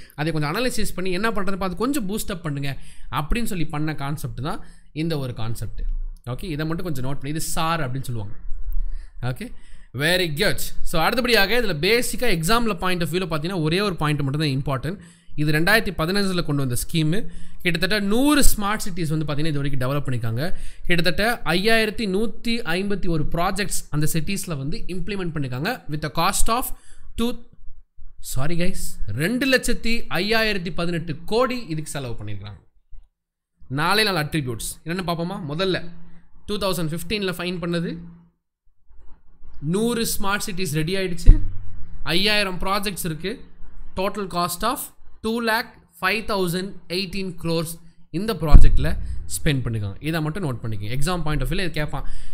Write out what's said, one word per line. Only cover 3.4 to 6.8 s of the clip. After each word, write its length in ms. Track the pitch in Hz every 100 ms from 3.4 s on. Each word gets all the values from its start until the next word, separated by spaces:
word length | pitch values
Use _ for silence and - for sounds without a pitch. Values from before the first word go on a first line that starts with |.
சொல்லி 220 | 226 190 151
பண்ண 300 | 156 156 135
concept 460 | 139 156 127 113
தான் 220 | 139 220 - - -
இந்த 260 | 143 165 151
ஒரு 160 | 131
concept. 480 | 117 110 113 104 - - - - - -
ஓகே, 180 | 120
இதை 220 | 202 147 156
மட்டும் 200 | 170